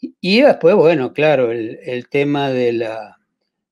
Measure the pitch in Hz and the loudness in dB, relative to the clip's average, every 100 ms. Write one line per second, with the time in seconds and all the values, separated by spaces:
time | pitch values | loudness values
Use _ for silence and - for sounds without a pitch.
0 | - - 180 214 277 - 160 202 156 160 | -16 -8 0 4 4 4 2 4 4 2
1 | 123 - 156 139 123 120 110 139 - 123 | -2 -2 0 2 0 -2 -8 -12 -10 -10
2 | - 143 143 147 139 127 123 117 113 110 | -4 -2 0 -2 -2 -2 -2 -2 -6 -10
3 | 104 _ _ _ _ _ _ | -14 _ _ _ _ _ _